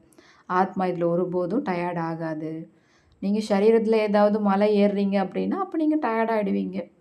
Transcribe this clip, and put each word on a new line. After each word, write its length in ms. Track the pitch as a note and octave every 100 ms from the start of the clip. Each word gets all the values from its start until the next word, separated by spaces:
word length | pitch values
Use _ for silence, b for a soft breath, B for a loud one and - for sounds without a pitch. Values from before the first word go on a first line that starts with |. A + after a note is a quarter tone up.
| - b b b -
ஆத்மா 380 | F#3 F#3+ F#3+
இதுல 220 | F#3 E3+ E3+
ஒருபோதும் 580 | F3 F3+ F3+ F3 A3+
டயர்ட் 360 | G3+ F3 F3 E3+
ஆகாது. 500 | E3 D#3+ D#3+ D#3 D#3+ D#3+ E3 b b b b _
நீங்க 180 | G3 G#3+ G#3+
சரீரத்துல 500 | G3+ G#3+ A3+ A3 A3
ஏதாவது 400 | G#3+ G#3 G#3 G#3
மலை 280 | G3+ G3 G#3+ G#3
ஏறுறீங்க 400 | G3+ G3 G3+ G3
அப்படின்னா 400 | F#3+ F#3+ F#3+ E4
அப்ப 180 | F#4+ E4
நீங்க 200 | D4+ D#4
டயர்ட் 360 | A#3+ A3+ A3+
ஆயிடுவீங்க. 460 | A3 G3 G3 F#3 F#3+ - _